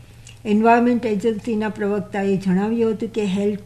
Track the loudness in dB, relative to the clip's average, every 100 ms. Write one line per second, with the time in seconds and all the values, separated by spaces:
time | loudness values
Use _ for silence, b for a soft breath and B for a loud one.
0 | B B B B 0 2 6 6 4 2
1 | 0 0 0 -2 -4 -4 -4 -4 -2 -2
2 | -4 -4 0 0 2 0 0 0 0 0
3 | -4 -4 -2 0 -2 -4